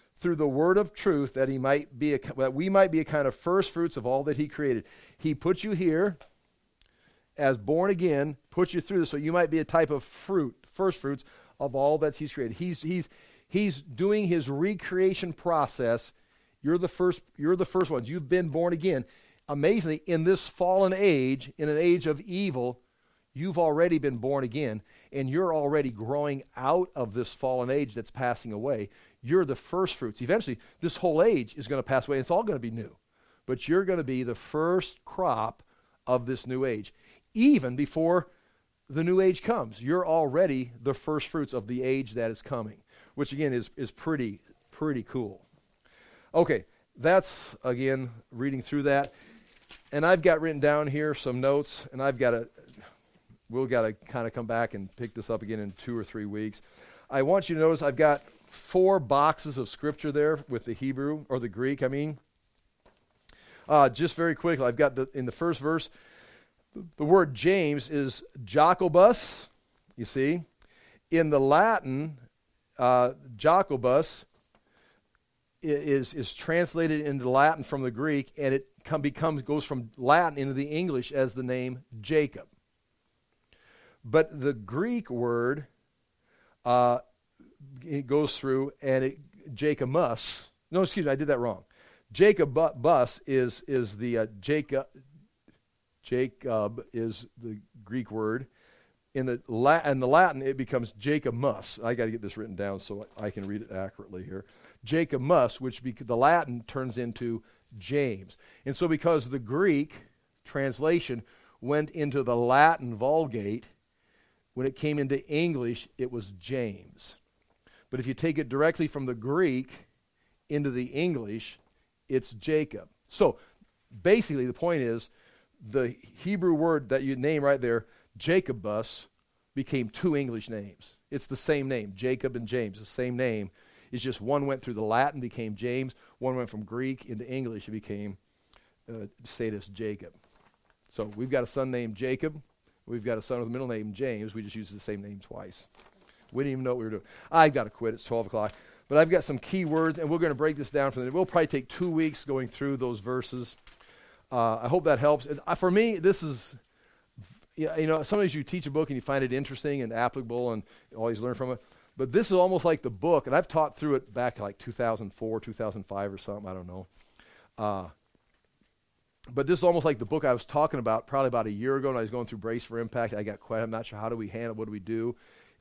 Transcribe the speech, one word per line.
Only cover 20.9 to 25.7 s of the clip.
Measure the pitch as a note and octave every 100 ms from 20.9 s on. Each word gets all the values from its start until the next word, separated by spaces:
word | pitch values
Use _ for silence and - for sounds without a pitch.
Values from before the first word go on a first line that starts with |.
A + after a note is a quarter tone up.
| F#3+
age, | G3+ D3+ C3 C3 C3 -
in | D3+
an | D3+
age | F3 F3 D#3+
of | C#3+
evil, | A2+ F3+ G3 C3 B2 A#2+ _ _ _ _ _
you've | B2+ F3 E3+
already | E3 D3+ F3 D#3+
been | C#3 B2
born | B2+ C#3
again, | B2+ B2+ C#3 G#2+ - - _
and | C#3 C3+
you're | D3 F#3 D#3+
already | C#3+